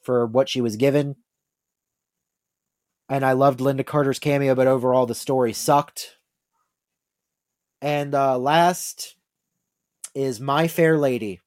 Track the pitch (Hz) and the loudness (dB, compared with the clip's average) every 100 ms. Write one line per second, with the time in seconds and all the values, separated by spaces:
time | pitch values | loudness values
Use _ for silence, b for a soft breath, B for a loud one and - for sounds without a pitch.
0 | - 123 117 117 135 131 120 107 139 143 | 0 0 2 0 0 -2 -4 0 2 2
1 | 143 139 _ _ _ _ _ _ _ _ | -2 -8 _ _ _ _ _ _ _ _
2 | _ _ _ _ _ _ _ _ _ _ | _ _ _ _ _ _ _ _ _ _
3 | _ 139 135 131 139 127 131 135 131 151 | _ -2 0 4 2 2 -2 -2 -2 -2
4 | 139 131 151 143 139 131 131 131 127 127 | -2 -2 -2 0 2 2 2 2 2 0
5 | 127 - - 131 120 107 - 147 - - | 0 -4 -2 0 0 -2 0 2 0 -12
6 | - _ _ _ _ _ _ _ _ _ | -18 _ _ _ _ _ _ _ _ _
7 | _ _ _ _ _ _ _ _ 143 147 | _ _ _ _ _ _ _ _ -4 -4
8 | 143 139 135 127 131 156 170 180 - - | -2 0 0 0 2 4 2 0 -10 -14
9 | - _ _ _ _ _ _ _ _ _ | -16 _ _ _ _ _ _ _ _ _
10 | - 135 135 110 135 143 165 160 165 160 | -14 -6 -6 -4 -2 0 0 2 2 4
11 | 139 123 110 90 | 2 -2 -6 -10